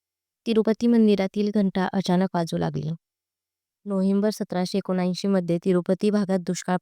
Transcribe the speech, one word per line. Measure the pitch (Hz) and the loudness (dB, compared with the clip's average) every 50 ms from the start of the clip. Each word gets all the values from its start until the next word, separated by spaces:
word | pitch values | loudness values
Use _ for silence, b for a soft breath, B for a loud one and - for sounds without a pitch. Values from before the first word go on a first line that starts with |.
| _ _ _ _ _ _ _ _ _ 226 | _ _ _ _ _ _ _ _ _ 0
तिरुपती | 226 220 208 220 220 - 233 233 | 2 2 2 2 0 0 2 2
मंदिरातील | 240 226 220 214 202 196 190 190 - 208 208 208 208 | 4 6 6 6 4 2 0 -2 -2 -2 -2 0 0
घंटा | 214 196 190 - 196 180 - - | 0 0 0 0 0 -2 0 -2
अचानक | 196 180 - 180 180 190 190 - | -2 0 2 2 2 0 0 -2
वाजू | 175 165 160 - 170 | -4 -4 -4 -4 -4
लागली. | 170 160 143 147 147 156 165 - _ _ _ _ _ _ _ _ _ _ _ _ _ _ _ _ _ | -4 -4 -4 -4 -6 -6 -8 -10 _ _ _ _ _ _ _ _ _ _ _ _ _ _ _ _ _
नोव्हेंबर | 202 202 190 190 196 196 202 202 214 | -4 -2 0 0 2 2 2 2 0
सतराशे | 208 - 208 - - 180 180 180 - 196 | -2 -2 -6 -6 -4 -4 -4 -2 -2 -4
एकोणऐंशी | - - 185 185 180 180 180 - - 196 | -2 -2 -2 -2 0 -2 -2 -2 -2 0
मध्ये | 196 190 175 170 170 170 - | 0 0 0 0 -2 -2 0
तिरुपती | 196 180 180 170 - 185 - - 214 | 0 0 2 2 0 -2 0 0 0
भागात | 202 208 202 170 190 190 | 0 0 0 0 -2 -2
दुष्काळ | 170 - 180 - - - 180 180 | -2 -4 -6 -6 -4 -4 -4 -4